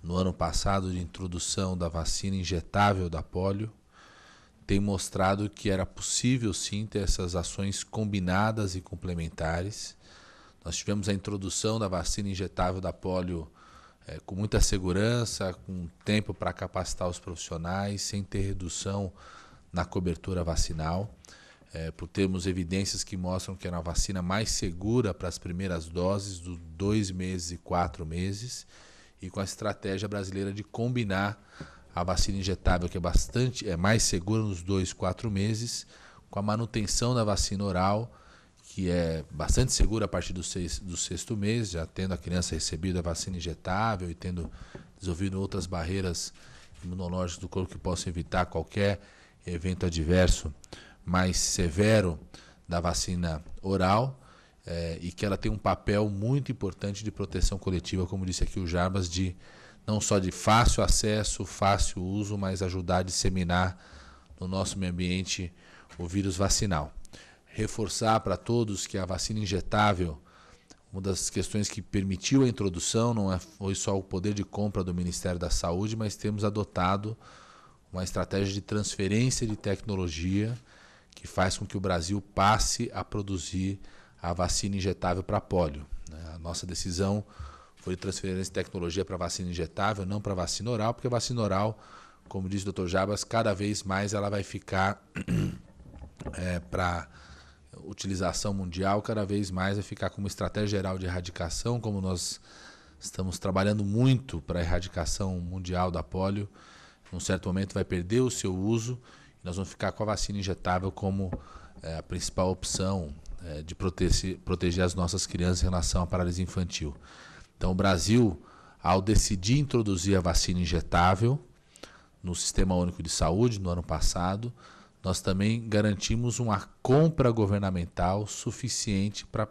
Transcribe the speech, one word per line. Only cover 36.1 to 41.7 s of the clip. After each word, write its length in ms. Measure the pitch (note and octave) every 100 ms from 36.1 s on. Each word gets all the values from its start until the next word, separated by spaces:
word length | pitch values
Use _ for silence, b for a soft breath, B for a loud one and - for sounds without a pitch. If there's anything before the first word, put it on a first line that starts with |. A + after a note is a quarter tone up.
| B -
com 100 | -
a 20 |
manutenção 760 | G#2 G#2+ A#2 A#2 G#2 - A#2+ B2
da 80 |
vacina 400 | G#2+ G2 - G2
oral, 520 | G2+ F2+ F#2+ G#2 A#2 B B B B B
que 260 | - - F#2
é 360 | F2 E2 D#2+ D2
bastante 420 | C#2+ D2+ - -
segura 320 | - F#2+ A2 G2+
a 20 |
partir 240 | F#2 E2+
do 120 | F#2
seis-, 360 | E2+ - F2 -
do 160 | F#2+ F2
sexto 400 | - E2+ - A2+
mês, 360 | G2+ A#2 A2